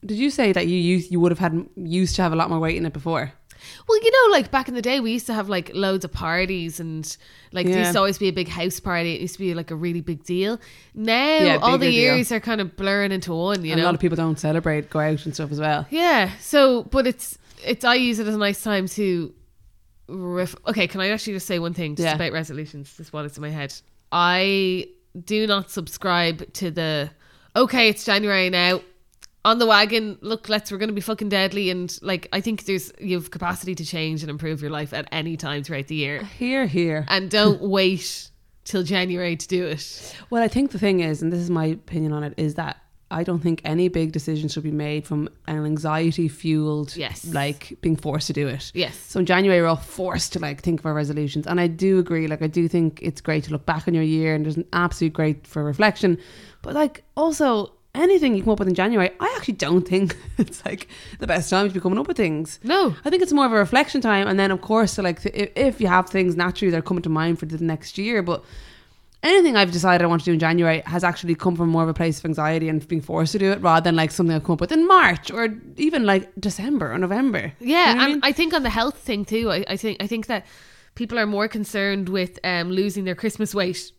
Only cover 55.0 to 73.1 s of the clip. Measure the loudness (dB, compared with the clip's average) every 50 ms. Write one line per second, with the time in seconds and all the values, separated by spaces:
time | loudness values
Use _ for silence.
55 | -2 -2 0 0 0 0 0 -2 -6 -10 -6 -4 -4 -4 0 2 2 2 2 4
56 | 2 2 2 2 -2 -12 -20 -20 -20 -20 -20 -16 -12 -6 0 0 0 0 -2 -8
57 | _ _ _ 0 0 0 2 2 2 2 2 2 0 -4 -8 _ _ _ _ 2
58 | 4 6 6 6 4 4 2 2 2 2 2 2 2 0 2 2 2 2 4 2
59 | 2 2 0 -2 -4 -4 -4 -4 -4 -6 -4 -4 0 2 2 2 2 2 0 0
60 | 0 0 -2 -6 -10 -14 -2 -2 -2 -2 -2 -10 -8 -8 -8 -8 -12 _ -18 -20
61 | -20 -18 -12 -10 -4 -2 0 -2 0 0 0 2 2 2 0 -2 -2 0 0 0
62 | 0 -2 0 0 0 0 0 -2 -6 -8 -10 -12 -4 0 2 2 4 2 0 -2
63 | -2 0 2 2 2 2 4 4 4 4 4 4 2 4 4 4 2 4 0 -2
64 | 2 2 2 2 2 2 2 2 2 2 2 -2 -2 0 2 2 2 2 0 0
65 | -2 -2 -2 -2 -6 -6 -4 -4 -4 -4 0 2 2 2 2 2 0 4 4 4
66 | 2 2 0 0 2 2 2 0 0 -2 0 0 0 2 2 0 0 -2 -2 -2
67 | 0 0 0 0 2 0 0 -2 -4 -8 -6 -4 -2 -2 -2 -4 -8 -12 -10 -6
68 | -4 -2 0 -2 0 0 -4 -4 -6 -12 -20 -20 -20 -20 -20 -20 _ _ _ _
69 | _ _ _ _ 2 4 6 8 6 8 6 6 4 4 4 2 4 6 6 6
70 | 6 4 2 2 2 2 2 2 2 2 2 4 4 4 2 0 -2 -4 -4 0
71 | 0 0 -2 -2 -2 -2 -2 0 0 -2 0 2 2 2 2 2 2 0 0 0
72 | 0 -2 -2 -2 -2 -4 -2 0 0 0 0 0 0 0 -2 -2 -2 -2 -4 -4
73 | -4 -2